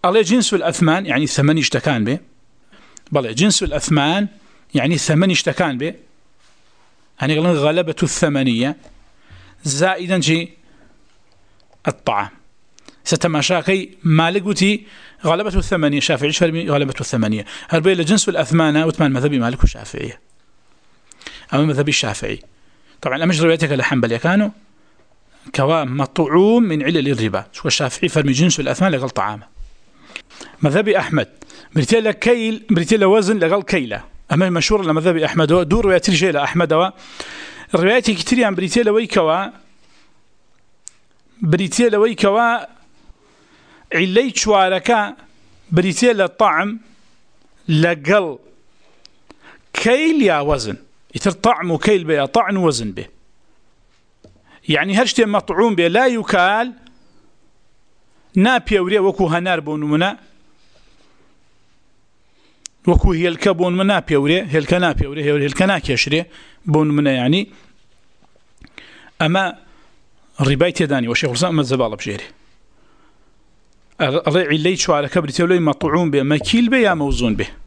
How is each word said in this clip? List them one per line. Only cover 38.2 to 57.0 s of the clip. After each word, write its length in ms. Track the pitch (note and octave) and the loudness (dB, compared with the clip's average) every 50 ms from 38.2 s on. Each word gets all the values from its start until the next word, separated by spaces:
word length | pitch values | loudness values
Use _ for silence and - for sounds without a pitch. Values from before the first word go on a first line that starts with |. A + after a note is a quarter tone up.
| D#3+ - | 0 0
تریان 260 | B3+ A#3+ A#3+ G#3 F#3+ E3+ | 2 2 2 0 0 -2
بریتیە 240 | F#3 F3+ - A#3+ A#3 G#3 | -4 -2 0 0 2 2
لەوەی 200 | G#3 A3 A#3 - - | 2 0 0 0 0
کەوا، 260 | G3+ E3+ D#3 D#3+ F3+ G3 A#3 - - - _ - _ - _ _ _ _ _ _ _ _ _ _ _ _ _ _ _ _ _ _ _ _ - _ _ _ _ _ _ _ _ _ - A3 E3 D3+ | 0 2 2 0 -2 -2 -6 -12 -20 -20 _ -20 _ -20 _ _ _ _ _ _ _ _ _ _ _ _ _ _ _ _ _ _ _ _ -20 _ _ _ _ _ _ _ _ _ -4 0 0 0
بریتیە 360 | E3+ G3 E3+ - - A#3+ A#3+ G#3 | 0 0 -2 0 2 2 2 4
لەوەی 200 | G#3 G#3+ A#3 A3 - - | 2 2 2 2 0 0
کەوا 280 | G3+ G3 A3 A#3 A#3 A#3 A#3 - - - - - _ _ _ _ _ - _ _ _ _ _ _ _ _ _ _ _ - - _ _ - D#3+ | 2 2 2 2 0 0 -2 -6 -12 -20 -20 -20 _ _ _ _ _ -20 _ _ _ _ _ _ _ _ _ _ _ -20 -20 _ _ -2 -2
عیلەی 320 | F3+ F#3+ F3+ A3+ C4 C4 A#3 - | -2 2 2 2 0 0 -2 -4
چوارەکە 600 | - G#3+ G#3 G3 F#3+ F#3 F#3+ F#3 F#3 - A#3+ A3 G#3 G3+ - - - - - _ - - _ _ _ - E3 | 0 2 2 2 4 2 0 -2 0 0 0 0 0 -4 -8 -16 -20 -20 -20 _ -20 -20 _ _ _ -2 0
بریتیە 360 | E3 F3+ F#3+ E3+ - B3 B3 A#3 G3+ | 0 2 0 0 2 2 2 4 2
لە 60 | F#3+ E3+ - _ | 0 -2 0 _
طعم 400 | A3 G3+ D3+ D#3+ F#3 G#3 A3 A3 - - - _ - - _ _ _ _ _ _ _ _ _ - _ - D#3+ D3+ D#3+ | 2 2 2 2 -2 -4 -6 -10 -14 -20 -20 _ -20 -20 _ _ _ _ _ _ _ _ _ -18 _ -2 0 2 2
لەگەڵ 440 | E3+ E3+ D#3+ C#3 D3+ G3 G#3 F#3+ D#3+ C3+ - _ - - - _ - _ _ - - - _ _ - _ _ _ _ - _ - - - - _ _ _ - | 2 0 -2 -2 0 0 0 0 -2 -8 -12 _ -20 -20 -20 _ -20 _ _ -20 -20 -20 _ _ -20 _ _ _ _ -20 _ -20 -20 -20 -20 _ _ _ -2
کەیل 380 | - A3 B3 C#4 D#4 E4 D#4+ D4+ B3+ G3 | 0 2 2 2 2 2 2 2 2 2
یا 80 | E3 D3 C#3+ D3 | 2 2 0 0
وەزن. 280 | D3+ C3+ A2+ G#2+ F#2+ - - _ _ _ _ _ - | -2 -2 -2 -8 -8 -10 -12 _ _ _ _ _ -12
ئیتر 160 | - - G3+ | -4 -2 -2
طعم 400 | F#3 G3 - A3+ A#3+ - - F3+ | -2 0 0 0 0 0 -2 -4
و 80 | E3 D3 | -4 0
کەیل 240 | - G#3+ G#3+ F#3+ E3+ D3+ | 2 2 2 2 2 0
بێ 60 | D#3+ C#3+ C#3 | 0 0 0
یا 40 | |
طعن 300 | C3+ - A3+ A3 F3+ G3+ | 0 0 0 0 0 0
و 140 | F#3+ F3+ D#3+ | 0 0 0
وەزن 200 | C#3 A#2 A2+ G#2+ F#2 | 0 0 -6 -8 -8
بێ. 80 | F2 G2 - - - _ _ _ _ _ _ _ _ _ _ _ _ _ _ _ _ _ _ _ _ _ - _ _ _ _ - - _ - | -10 -14 -16 -18 -20 _ _ _ _ _ _ _ _ _ _ _ _ _ _ _ _ _ _ _ _ _ -20 _ _ _ _ -20 -18 _ -2
یعنی 280 | D3+ D3 D#3 F#3+ G3 G#3 | -2 -2 0 0 0 0
هەر 80 | B3+ A3+ | 0 0
شتێ 140 | - - A#3 G#3 G#3 | 2 0 0 2 0
مەطعوم 360 | G3+ - - F#3+ E3+ A3 A#3 G#3 F3 | -2 -2 -2 0 2 2 2 2 2
بێ، 80 | E3+ E3+ E3+ | 0 2 4
لا 100 | A3 C4 C4 | 4 2 2
یوکال، 600 | B3 A3+ G3+ - - F#3+ F3+ F#3 G3+ A3 A#3+ B3+ A#3+ - - - - _ | 2 0 -2 0 2 2 4 2 2 0 -2 -4 -8 -16 -20 -20 -20 _